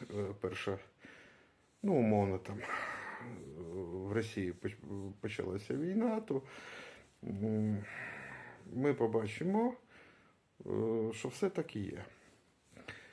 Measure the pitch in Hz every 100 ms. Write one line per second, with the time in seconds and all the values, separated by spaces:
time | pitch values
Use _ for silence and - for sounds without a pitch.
0 | - 104 98 104 92 90 - 95 - _
1 | - - - - - _ _ _ 202 160
2 | 113 104 98 95 - 104 - - - -
3 | - - 123 - - 76 85 90 87 90
4 | 98 107 107 104 92 87 104 104 - 101
5 | 98 98 110 107 92 98 - 131 165 202
6 | 233 220 220 135 - - - - - -
7 | - _ - 98 110 110 107 104 104 -
8 | - - - - - - - 123 139 135
9 | 117 113 107 - 170 208 240 254 - -
10 | - - - _ _ - - 104 110 113
11 | 110 110 131 - 196 180 156 - 95 -
12 | - - - - _ _ _ - - -
13 | -